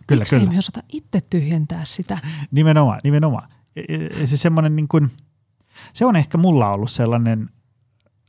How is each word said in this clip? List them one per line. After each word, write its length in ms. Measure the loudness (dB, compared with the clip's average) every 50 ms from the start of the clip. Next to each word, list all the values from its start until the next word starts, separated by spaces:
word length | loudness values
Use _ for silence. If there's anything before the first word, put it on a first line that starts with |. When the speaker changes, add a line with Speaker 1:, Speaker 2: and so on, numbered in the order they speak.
| -2
Speaker 1:
Kyllä, 140 | 0 0 0
Speaker 2:
Miksi 140 | 2 2 2 2
Speaker 1:
kyllä. 120 | 2 2
Speaker 2:
me 60 | 2
osata 220 | 0 -2 -4 -10 -14 -16 _
itse 320 | -14 -14 -10 _ -4 -4 -2 _
tyhjentää 560 | -2 -2 0 0 -2 -2 -2 -4 -6 -8 -8
sitä? 320 | -8 -8 -10 -8 -8 -10 -8 -8 -10 -10 -10 -8 -2
Speaker 1:
Nimenomaan, 480 | 2 4 4 4 4 4 4 2 0 -2 -2
nimenomaan. 460 | 0 2 2 2 0 -2 -4 -8 -14 _ _ _ _ _
Ja, 80 | -14 -10 -8
ja, 140 | -6 -6 -6 -8 -6 -4
ja 60 | -2
se 100 | -2 0
semmonen 380 | 0 2 2 2 2 2 0 0
niin 120 | -2 -2
kuin, 240 | 0 2 2 2 0 -2 -8 _ _ _ _ _ _ _ _ _ _ _ -20 -20 -20 -4
se 120 | 0 2
on 100 | 2 4
ehkä 220 | 2 0 0 0
mulla 320 | 2 2 4 4 4 2 2
ollut 220 | 0 -2 -4 -4
sellainen 580 | -2 -2 0 0 0 0 0 0 0 -2 -4 -8 -14 _ _ _ _ _ _ _ _ _ _ _ _ _ _